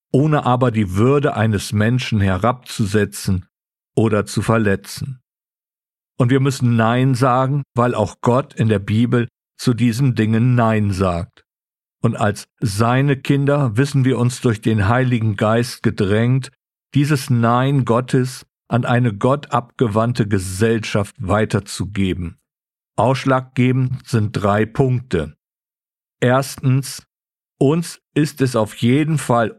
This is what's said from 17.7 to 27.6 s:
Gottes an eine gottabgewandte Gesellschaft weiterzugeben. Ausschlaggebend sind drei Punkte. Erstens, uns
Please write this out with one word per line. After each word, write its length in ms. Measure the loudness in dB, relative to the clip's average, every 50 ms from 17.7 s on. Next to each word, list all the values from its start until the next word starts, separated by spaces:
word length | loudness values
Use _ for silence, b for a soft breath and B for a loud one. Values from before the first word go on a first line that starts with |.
| 0 0 0
Gottes 600 | 2 0 0 0 0 0 0 0 -2 -6 -14 -20 _ _ _ _
an 180 | -4 -2 -2 0
eine 280 | 0 0 2 2 0 -2
gottabgewandte 1120 | 0 0 0 0 0 -4 -4 -4 -4 -4 _ _ -2 -2 0 0 0 0 0 0 -2 -2
Gesellschaft 880 | 0 0 -2 -2 -4 -2 0 0 0 0 0 -2 -2 -2 -2 -4 -4 -8 -10
weiterzugeben. 1160 | -4 -2 0 0 0 0 -2 -4 -4 -6 -8 -8 -8 -6 -4 -2 -2 -2 -2 -4 -6 -12 -12 _ _ _ _ _ _ _ _ _ _ _ -2
Ausschlaggebend 1120 | 0 2 2 0 0 0 0 0 0 -2 -4 -2 0 2 2 2 0 -2 -2 -4 -8 -6
sind 240 | -2 -2 0 0 0 -4
drei 320 | -2 0 0 0 0 0
Punkte. 720 | -2 0 0 0 2 0 -2 -4 -4 -4 -4 -4 -6 -12 _ _ _ _ _ _ _ _ _ _ _ _ _ _ _ _ 0
Erstens, 840 | 2 2 2 2 0 -4 -10 -2 0 0 0 0 -2 -6 -14 -16 -18 _ _ _ _ _ _ _ _ _ _
uns 420 | 2